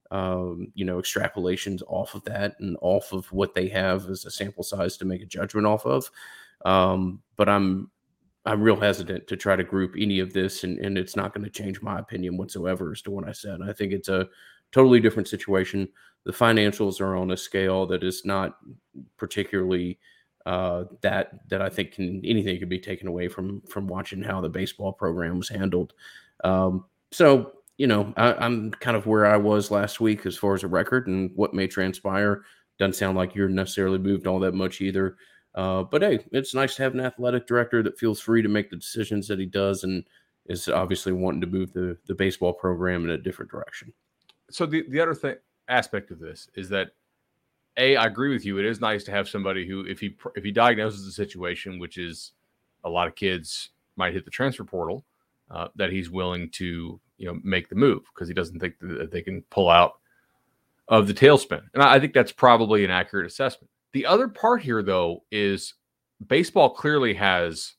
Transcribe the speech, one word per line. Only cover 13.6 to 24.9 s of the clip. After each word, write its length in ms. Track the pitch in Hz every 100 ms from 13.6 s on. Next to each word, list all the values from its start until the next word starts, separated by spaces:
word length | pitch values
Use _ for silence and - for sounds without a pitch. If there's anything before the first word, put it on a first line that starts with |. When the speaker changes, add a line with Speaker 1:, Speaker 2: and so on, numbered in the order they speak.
Speaker 1:
I 100 | 98
think 200 | 104 101
it's 160 | 98 -
a 200 | 95 92 _ - _ _
totally 260 | 135 131 123
different 300 | 110 110 95
situation. 600 | 101 - 95 92 98 95 - _ _
The 80 | -
financials 680 | - 117 113 104 101 101 92
are 140 | 95
on 160 | 92 92
a 60 | 92
scale 500 | - 98 95 95 92
that 160 | 92
is 220 | 92 92
not 340 | 98 98 95 - - - _ 67 - _
particularly, 840 | 110 - 98 98 92 90 90 90 _ _ _ _
uh, 400 | - 90 92 87 90 -
that, 400 | 98 98 - - -
that 120 | 95
I 80 | 95
think 240 | - 90
can, 320 | - 92 95
anything 360 | 90 113 98 90
could 80 | 90
be 100 | 92
taken 300 | 101 92 98
away 180 | 87 90
from, 360 | 92 92 101
from 260 | - 104 95
watching 340 | 92 92 95
how 180 | 101 95
the 80 | 82
baseball 440 | 90 95 - 98